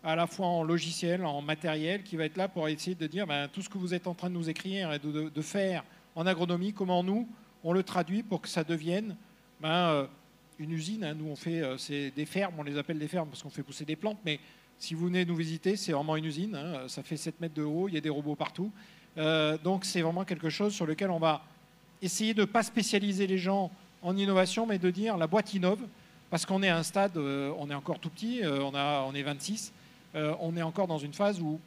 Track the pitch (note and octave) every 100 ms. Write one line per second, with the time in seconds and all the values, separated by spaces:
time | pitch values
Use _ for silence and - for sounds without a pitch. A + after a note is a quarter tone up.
0 | E3 D#3+ E3+ - F#3 F3 D#3+ E3+ E3 E3
1 | F3 F3+ F3 C#3+ D3 D3+ D#3+ D#3 D#3+ G3
2 | G3 D#3+ D#3 D#3+ F#3+ F#3 D#3 D#3 - F3+
3 | D#3+ D#3+ G3+ C#3+ C#3+ G3 F#3+ G3 F3+ F3
4 | F3+ E3+ F3+ F3 D#3+ D#3 F#3+ G3 F3+ D3
5 | D3 D3+ D#3 D3+ D3+ G3+ G3 F3 - -
6 | - - E3+ F3 F3 F3 F#3+ G#3 F#3 F3+
7 | F3+ G#3 A#3 - - - E3 F3+ F#3+ F#3
8 | E3 G3+ - F3 - - D#3 E3 D#3 F3+
9 | A3 F3+ - - - - D#3 E3+ F3 D3+
10 | C3+ - - - - - D#3 E3 D#3 A3
11 | E3+ D#3 D#3 C#3+ E3+ E3 C#3+ B2+ - C#3+
12 | C#3 C3+ D3 F#3+ G3 E3 C#3+ D3 C#3+ D#3+
13 | D3+ F3+ D#3 C3+ D3 - C#3+ C3+ D3+ D#3
14 | G#3+ G#3+ D#3+ D3 - - - - - D#3+
15 | F3 F3+ F3 E3+ E3 D#3+ F#3 G3+ - D3
16 | D3+ D#3 D#3+ C#3+ G3+ E3 D#3 D3 B2+ -
17 | C3+ D#3 - - E3 D#3 D3+ D#3 G3 D#3+
18 | D3+ C#3+ D3 C#3+ D3+ - G3 - - -
19 | - - D#3 D#3+ D3+ D#3 D#3+ F#3+ F#3 F#3
20 | E3 E3+ F#3+ E3 D#3+ D3 G#3 G#3 E3 D#3
21 | G3 E3 D#3+ D3+ - - - - - -
22 | F#3 - A3 A3 G3+ A#3 A3 - G#3 G#3
23 | G3+ F#3+ G3 F#3+ F3+ G3 F#3 - - -
24 | F3 G3 G3 F#3+ F#3 G#3+ A3+ G3 F3+ F3
25 | A3 G3 D#3+ G3+ G#3+ G3 F3+ G#3 A#3+ -
26 | - - - E3+ - F#3+ G3 E3 D#3 G3+
27 | G3+ F3 C#3 C#3 C#3 D#3+ C#3+ C#3 D3 E3+
28 | E3+ - A3 B3 F3+ C#3 C#3 C#3 C#3+ D3
29 | C3 C#3+ C#3 C#3+ - G#3+ - - - -
30 | - D#3 D3+ D#3 E3 E3+ E3 D#3+ F#3 D#3
31 | D3 D3 G3+ G3+ D#3+ D#3